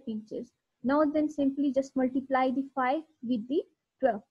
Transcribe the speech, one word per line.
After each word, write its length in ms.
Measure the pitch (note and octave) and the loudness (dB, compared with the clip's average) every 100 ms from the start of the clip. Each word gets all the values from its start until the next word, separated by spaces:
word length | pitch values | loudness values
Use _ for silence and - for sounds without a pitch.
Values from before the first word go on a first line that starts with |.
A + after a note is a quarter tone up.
| - | -6
inches. 440 | G#3+ G#3+ - A#3+ _ _ _ | -8 -8 -10 -12 _ _ _
Now 200 | A#3+ C#4+ D4+ | 0 2 4
then 240 | D4+ D4+ | 2 0
simply 420 | D4+ C#4 C#4 C#4+ | 0 0 2 0
just 240 | C4 C4+ C4+ | 0 -2 0
multiply 540 | B3+ C4 C4 C4 C4 | 0 0 -2 0 0
the 160 | B3+ C4+ | 0 -4
five 280 | - B3+ D4+ D#4 _ | -2 0 -2 -6 _
with 260 | A#3 B3 A#3+ | -4 -4 -2
the 120 | D#4 - _ _ _ | -2 -2 _ _ _
twelve. 220 | C4 G#3 - | 0 0 -4